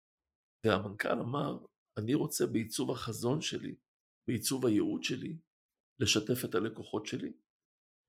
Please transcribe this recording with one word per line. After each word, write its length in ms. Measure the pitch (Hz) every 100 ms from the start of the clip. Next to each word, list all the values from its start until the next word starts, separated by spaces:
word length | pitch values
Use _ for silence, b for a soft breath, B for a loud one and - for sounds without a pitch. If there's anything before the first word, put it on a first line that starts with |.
| _ _ _ _ _ _ 113
והמנכ״ל 540 | 98 101 104 - -
אמר, 460 | 117 143 143 - - _ _ -
"אני 160 | 107
רוצה 320 | 143 151 - 139
בעיצוב 440 | 113 113 - 131
החזון 500 | 127 117 104 117 151
שלי, 340 | - - - - _ _ _ _ -
בעיצוב 380 | 117 - 131 127
הייעוד 380 | 104 104 -
שלי, 340 | - 135 - - - _ _ _ _ -
לשתף 460 | 110 110 - 123 -
את 100 | 95
הלקוחות 500 | 113 - - 107 -
שלי, 280 | 127 - - _ _ _ _ _ _